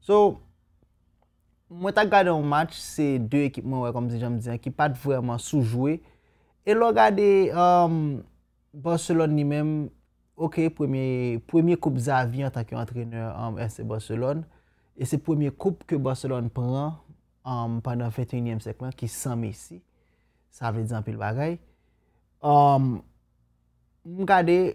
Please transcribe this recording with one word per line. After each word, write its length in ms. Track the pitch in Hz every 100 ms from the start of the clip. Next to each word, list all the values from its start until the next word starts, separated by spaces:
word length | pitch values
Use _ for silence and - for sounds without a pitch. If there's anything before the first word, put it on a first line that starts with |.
| -
So 340 | 208 202 - - _ _ _ _ _ _ _ _ _ _ _ _
mwen 240 | 175 190
t 80 | 202
ap 80 | 208
gade 200 | 202 180
yon 160 | 160 147
match, 280 | 143 160 -
se 360 | - - 147 135
de 240 | 113 143 143
ekip 180 | - 131
mwen 180 | 131 120
wè 80 |
kòmsi 280 | 120 120 117
jan 140 | 120 120
m 40 |
di 80 | 120
an, 120 | 117
ki 120 | -
pa 160 | 131 151
t 80 | 127
vrèman 380 | 143 131 123 120
sou 200 | - 151
jwe. 380 | 117 120 139 160 - _ _ _ _ _ -
E 100 | 220
lè 100 | 233
w 100 | 220
gade 320 | 220 196 202 196 185 165 180 175 170 165 151 135 - _ _ _ _
Baselòn, 640 | 147 147 170 - 165 160
li 120 | 151 143
menm, 380 | 147 151 151 147 _ _ _ _ -
oke. 300 | 160 165 165 160
Premye, 640 | 143 135 131 127 123 117 -
premye 280 | 165 170 170
koup 160 | 160 127
zavi 440 | 120 135 123 127 139
antanke 320 | 127 110 120
antrenè 460 | 113 120 117 117 113 - 117 104 113 110 113 110 - 113 127 151 160 _ _ _ _ - 131
se 100 | 151
premye 360 | - 151 143 -
koup 300 | 196 170 -
ke 80 | 151
Baselòn 520 | 131 131 135 127 117
pran 440 | 127 123 131 151 156 _ - _ _ 127 123 120 117 120
pandan 260 | 120 117
vente 240 | 110 123 127
inyèm 220 | 120 113
syèk 200 | 107 110
lan, 100 | 127
ki 160 | 131 113
san 300 | - 135 117
mesi 380 | 113 - - 175 _ _ _ _ _ _ _
sa 200 | - 117
vle 120 | 110 110
di 120 | 117
anpil 200 | 107 110
bagay. 360 | 104 117 156 170 _ _ _ _ _ _ _ _
M 1800 | 147 147 143 135 131 107 - _ _ _ _ _ _ _ _ _ 170 180 190
gade. 300 | 190 170 175 185